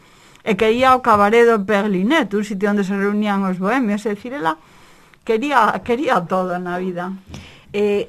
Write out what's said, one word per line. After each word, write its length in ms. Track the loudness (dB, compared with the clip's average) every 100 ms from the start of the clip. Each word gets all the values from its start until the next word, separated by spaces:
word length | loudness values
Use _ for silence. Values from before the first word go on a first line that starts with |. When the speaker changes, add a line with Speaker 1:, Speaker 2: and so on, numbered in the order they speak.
| _ _ -20 -12
Speaker 1:
e 80 | -4 0
que 160 | 2
ía 200 | 4 4
ao 120 | 4
cabaret 400 | 4 4 6 6 6
do 160 | 4
Perlinet, 680 | 2 0 2 0 2 2 0
un 120 | -2
sitio 280 | -4 -2 0
onde 120 | 0
se 120 | 0 -2
reunían 480 | -2 0 0 0
os 160 | -2 -2
bohemios, 440 | -2 0 0 -2
é 120 | -4 -6
dicir, 200 | -8 -4
ela 240 | -4 -4 _ -20 -20 -20 -20 _
quería, 480 | -4 -2 0 2 2 -2
quería 360 | -4 -4 0 -2
todo 320 | 0 -4 -2 -6
na 160 | -6 -6
vida. 360 | -6 -6 -8 -10 -16 -20 -20 -20 -10
Speaker 2:
Eh, 320 | -2 0 0